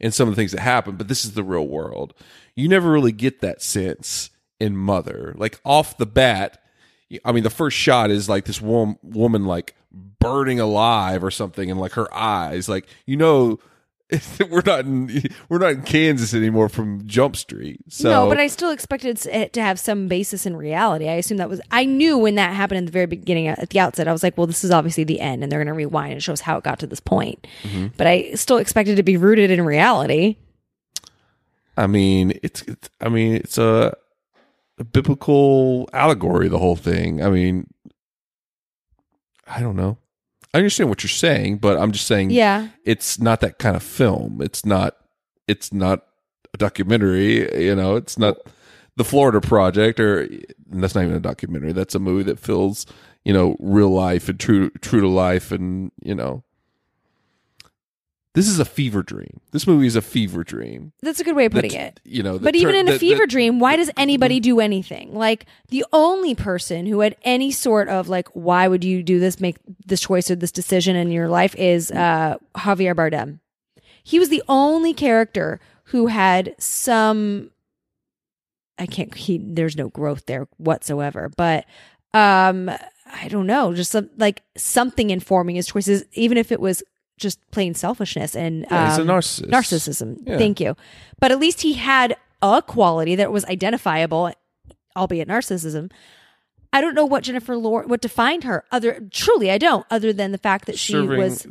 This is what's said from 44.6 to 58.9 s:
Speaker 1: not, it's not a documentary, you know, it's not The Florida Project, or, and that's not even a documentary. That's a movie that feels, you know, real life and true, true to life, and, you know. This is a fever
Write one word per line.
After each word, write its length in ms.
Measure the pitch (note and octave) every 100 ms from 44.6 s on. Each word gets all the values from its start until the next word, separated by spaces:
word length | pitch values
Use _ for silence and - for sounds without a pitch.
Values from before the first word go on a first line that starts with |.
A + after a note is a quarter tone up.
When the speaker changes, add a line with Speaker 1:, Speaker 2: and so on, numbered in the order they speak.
Speaker 1:
not, 320 | G#2 F#2+ F#2 - _ _ _ _ -
it's 240 | G#2 -
not 360 | G2 F#2 F#2+ _ _ _ _ _
a 20 | G2+
documentary, 1080 | G2+ - F#2+ A2+ G2 F#2 G2+ A2+ - - F2+
you 80 |
know, 220 | G2 F#2+ A2
it's 200 | - -
not 200 | G#2+ - - _ _ - _ -
The 80 |
Florida 380 | A2+ C#3 C#3 G#2+
Project, 580 | - G#2+ F#2 F#2+ A2 A2+
or, 200 | G#2+ F#2+
and 600 | A1+ - - - - F#2
that's 120 | F#2
not 100 | G2+
even 100 | F2
a 60 | E2+
documentary. 520 | F2 - F2 D#2 D2+
That's 220 | F2+ F#2+
a 40 | -
movie 240 | F#2+ F#2+
that 160 | G2 -
feels, 480 | - G2 G2 G#2 - - _ _
you 120 | G#2
know, 220 | G2 F2+ -
real 320 | F#2+ G2+ G2+
life 400 | F#2 F#2 F2 -
and 100 | F#2
true, 300 | - G2+ F#2 -
true 220 | - A#2
to 60 | F#2+
life, 440 | F#2 F2+ F#2 -
and, 400 | F#2+ F#2 F#2 F#2+ -
you 140 | -
know. 280 | G2 B1+ F2+ - _ _ _ _ _ _ _ _ _ _ _ - _ _ _ _ _ _
This 140 | D#3 G#3
is 100 | F3
a 80 | C3+
fever 360 | - C3